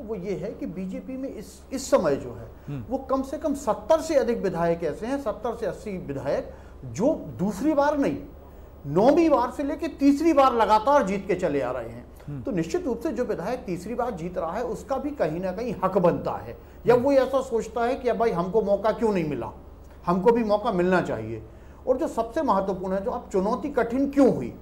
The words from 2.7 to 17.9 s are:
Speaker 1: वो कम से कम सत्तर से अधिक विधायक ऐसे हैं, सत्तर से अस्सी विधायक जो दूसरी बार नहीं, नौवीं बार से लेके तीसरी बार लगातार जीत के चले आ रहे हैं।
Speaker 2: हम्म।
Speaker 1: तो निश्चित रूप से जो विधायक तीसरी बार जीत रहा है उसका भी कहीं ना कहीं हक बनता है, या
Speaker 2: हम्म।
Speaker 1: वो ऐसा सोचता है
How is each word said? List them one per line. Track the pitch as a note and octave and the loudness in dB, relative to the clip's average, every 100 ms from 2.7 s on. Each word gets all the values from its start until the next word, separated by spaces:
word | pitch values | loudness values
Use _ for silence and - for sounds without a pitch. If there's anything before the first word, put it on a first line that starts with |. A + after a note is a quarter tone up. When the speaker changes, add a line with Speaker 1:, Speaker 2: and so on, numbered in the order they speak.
| C#3 G#2 | -10 -6
Speaker 1:
वो | C4+ | -6
कम | - C4+ | -2 -4
से | C4 D4+ | -4 -6
कम | D#4 | -4
सत्तर | C#4 - G#3 - D#4+ | -2 -4 -4 2 2
से | D#4+ D4 | 4 2
अधिक | A#3 A3 | 2 0
विधायक | F#3+ E3 E3+ E3+ | -2 0 0 0
ऐसे | E3 C#3 A3 | -4 -6 -6
हैं, | C#4 | -4
सत्तर | A3+ G3+ A#3+ - | -4 -6 -6 -4
से | G3 | -6
अस्सी | - G#3+ F3+ | -6 -8 -8
विधायक | C#3 C#3 C3 G#3 - - - - B2+ | -8 -6 -2 -4 -4 -14 -18 -16 -10
जो | A#2 B3+ C#4+ - A#2 | 0 0 0 -6 -4
दूसरी | F#3 - D4 | -4 0 0
बार | C#4+ C#4+ D4 | 2 2 2
नहीं, | G#3+ - - - - - - - C#3 | 0 -2 -8 -18 -20 -20 -20 -14 0
नौवीं | D#3 A#3+ D4+ E4 | 4 6 6 6
बार | B3+ B3 | 4 2
से | C4+ | -2
लेके | C#4 D4+ E4 | -4 -4 -6
तीसरी | - C#4 C#4 E4 | 4 4 6 6
बार | C#4+ C4 A#3+ | 6 6 4
लगातार | G3+ G#3+ C4+ C#4+ | 4 4 6 4
जीत | F#3+ G3 G3 | 4 0 -2
के | F3+ | 0
चले | F3 C#3+ | 0 0
आ | B2 | 0
रहे | B2+ A2+ | -4 -8
हैं। | A#2+ - - - | -12 -16 -16 -12
Speaker 2:
हम्म। | C#3+ | -8
Speaker 1:
तो | A#2+ | -4
निश्चित | F#3+ D#3+ F4 F4 | -2 -2 -2 -2
रूप | A#3 | -4
से | D#4+ | -4
जो | A#3 | -2
विधायक | A3 F3 F#3 B3 | -4 -4 -4 -6
तीसरी | G3 E3+ F#3 A#3+ | -6 -8 -6 -4
बार | A#3+ | -4
जीत | F#3 F3 F3+ | -6 -8 -6
रहा | D#3+ | -4
है | G3 | -4
उसका | B3 G3 - C4 | -6 -8 -6 -4
भी | C#4+ | -4
कहीं | C#4+ E3+ E3 | -2 -2 -2
ना | F#3 | -4
कहीं | F#3 B3 - | -4 -6 -2
हक | F#3+ F#3+ | 0 2
बनता | F3 D3 C#3 | 2 2 -2
है, | G#2 A#2 - - - - | -6 -10 -16 -20 0 4
या | |
Speaker 2:
हम्म। | B3 | 6
Speaker 1:
वो | C4+ | 6
ऐसा | C#4 B3+ C4 | 4 4 0
सोचता | C4 A3+ - A#3+ | 0 -2 -2 -2
है | A#3 | -2